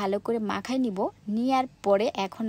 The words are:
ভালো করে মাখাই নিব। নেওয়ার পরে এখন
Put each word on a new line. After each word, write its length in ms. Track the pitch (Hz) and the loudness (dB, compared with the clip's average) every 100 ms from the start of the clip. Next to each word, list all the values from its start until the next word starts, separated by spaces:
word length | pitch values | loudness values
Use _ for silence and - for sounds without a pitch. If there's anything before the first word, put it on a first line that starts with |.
ভালো 160 | 196 202 - | 0 -2 0
করে 120 | 233 208 | -2 -2
মাখাই 280 | 196 202 262 247 | -4 -2 0 0
নিব। 120 | 185 294 - 202 | 0 -4 -4 -4
নেওয়ার 320 | 214 254 262 262 - 202 | -2 2 2 0 -2 4
পরে 200 | 196 233 - 190 | 4 4 -2 -4
এখন 180 | - | -4